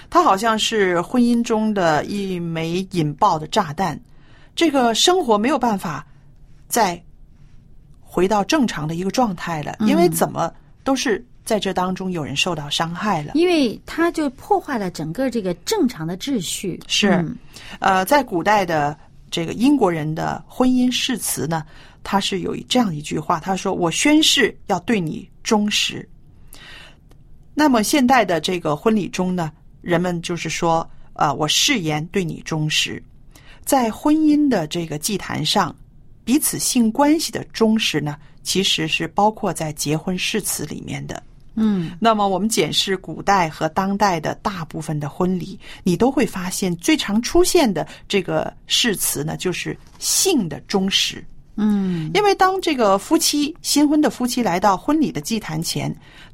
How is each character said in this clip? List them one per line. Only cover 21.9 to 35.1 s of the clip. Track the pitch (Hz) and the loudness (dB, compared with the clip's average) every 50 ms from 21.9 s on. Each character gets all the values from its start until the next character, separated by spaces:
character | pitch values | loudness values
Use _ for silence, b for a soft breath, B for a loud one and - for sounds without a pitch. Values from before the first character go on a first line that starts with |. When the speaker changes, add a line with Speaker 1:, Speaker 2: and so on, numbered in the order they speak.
| B B - | B B -6
Speaker 1:
他 | - - 196 | -2 -2 0
是 | 202 - 202 185 | 0 0 -4 -4
有 | 165 - - - - - | -4 -6 -6 -8 -6 0
这 | - 247 | 2 2
样 | 240 202 156 | 2 2 -2
一 | 147 | -6
句 | 147 - 170 160 | -6 -6 -6 -4
话， | 147 - 180 160 | -2 -2 -2 -2
他 | - - 196 | -2 -4 -4
说 | 185 - 196 180 - | -4 -2 -4 -2 -2
：“我 | 175 165 | -2 -2
宣 | 165 - - 294 302 311 | 0 0 2 4 6 6
誓 | 311 - - 285 233 - - - - | 6 4 4 4 2 2 0 -4 -4
要 | - 196 175 | -4 -2 -2
对 | - - 233 202 | 0 0 0 0
你 | 170 143 123 - - - - - - | 0 -2 -6 -8 -12 -16 -20 -12 -2
忠 | - 226 208 208 208 | 0 2 2 2 0
实。” | 208 - - - - - - - - - - - - B B B B B B B B B B B B B - - - - - - - - - - - | 0 -2 -2 -2 -4 -8 -12 -16 -20 -20 -20 -20 -20 B B B B B B B B B B B B B -20 -20 -20 -20 -20 -20 -20 -20 -20 -6 0
那 | 285 302 302 | 2 4 4
么 | 254 226 208 | 4 4 2
现 | - - 302 254 | 2 2 4 4
代 | 247 269 247 208 | 6 6 4 4
的 | 180 175 160 | 4 2 0
这 | 160 - 185 175 | 0 -2 -2 -2
个 | - - 147 | -2 -2 -2
婚 | 151 - 226 220 | 0 2 2 2
礼 | 214 170 - | 2 0 -2
中 | - - 185 185 180 | -2 -2 -2 -2 -2
呢， | 180 165 151 - - - - - - | -2 -4 -4 -6 -10 -18 -20 -20 -14
人 | - - 175 165 | -4 -2 0 0
们 | 180 180 175 170 165 | 0 0 -2 -4 -4
就 | - 175 | -6 -6
是 | 165 - 170 | -6 -6 -6
说， | - - 180 170 165 165 165 b b b b b b | -4 -2 0 2 2 0 0 b b b b b b
呃 | - 170 151 135 | -2 0 0 0
，“我 | 143 156 147 | 0 -2 0
誓 | - - - 285 285 220 | 0 2 2 2 0 0
言 | 165 156 151 151 156 175 | 0 -2 -2 -4 -4 -4
对 | - 202 180 | -2 -2 -2
你 | 156 113 - - | -2 -4 -8 -8
忠 | - 160 156 151 156 | -6 -4 -2 -2 0
实。” | - - - - - - - - - - - b b b b b b b b | 0 -2 -2 -2 -6 -10 -14 -18 -20 -20 -20 b b b b b b b b
在 | - 285 269 240 226 | 2 2 4 4 2
婚 | 214 - - 302 302 | -2 0 2 2 4
姻 | 311 311 302 294 294 294 277 | 4 4 4 4 4 4 4
的 | 240 190 156 | 2 2 0
这 | 147 - 175 170 | -2 -4 -6 -6
个 | 160 147 151 | -6 -6 -6
祭 | - - | -4 -4